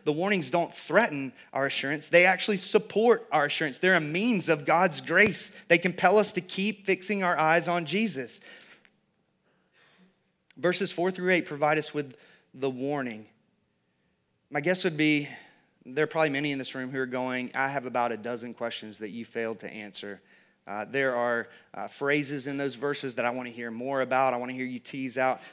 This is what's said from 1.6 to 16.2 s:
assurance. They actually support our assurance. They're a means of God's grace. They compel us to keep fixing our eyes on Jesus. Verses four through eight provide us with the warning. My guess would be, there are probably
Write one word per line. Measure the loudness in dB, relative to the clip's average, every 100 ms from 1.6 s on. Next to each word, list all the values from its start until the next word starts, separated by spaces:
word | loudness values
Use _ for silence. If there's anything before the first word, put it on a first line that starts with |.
| -2
assurance. | -2 -4 -4 6
They | 8
actually | 8 4 2 0
support | 2 2 2 4 6 4 2
our | 2 2
assurance. | 0 -4 0
They're | 4 4
a |
means | 2 0 2 2 2
of | 2
God's | 4 4 4 0
grace. | 2 4 4 2 -8 -6 2
They | 4
compel | 4 4 6 6
us | 4
to | -2
keep | -4 -2 -2 -2 -2
fixing | -2 -2 -2
our | 0 2
eyes | 4 4 2
on | 0
Jesus. | 0 -2 -2 -4 -10 -12 -18 -20 -20 -20 _ _ _ _ _ _ _ _ _ _ _ _ _ _ _ _ _ -2
Verses | 0 0 -2
four | -2 -2
through | 0 2
eight | 2 0
provide | 0 2 2
us | 0
with | -6 -8 -12 _ _ _
the | -6 -4
warning. | -2 -4 -4 -4 -8 -16 _ _ _ _ _ _ _ _ _ _ _ _
My | -2
guess | 0 0
would | 0 2
be, | 4 2 0 -12 -20 _ _ _
there | -6 -2
are | 0
probably | 2